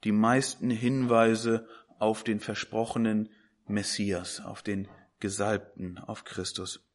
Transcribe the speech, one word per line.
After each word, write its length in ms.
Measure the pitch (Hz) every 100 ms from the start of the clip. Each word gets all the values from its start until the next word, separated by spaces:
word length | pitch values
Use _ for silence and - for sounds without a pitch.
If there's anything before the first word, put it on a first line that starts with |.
die 100 | 107
meisten 560 | 104 110 131 135 - 123
Hinweise 960 | 113 123 131 123 117 113 113 113 113 113 - _ _
auf 240 | 110 110
den 160 | - 104
versprochenen 880 | - 104 - 110 113 - 113 107 110 _ _ _ _
Messias, 720 | 104 101 - 101 90 87 -
auf 240 | - -
den 240 | - 101 98 - _ _
Gesalbten, 800 | 104 95 104 104 - - 92 90
auf 240 | - 110
Christus. 680 | - - 90 - 92 - _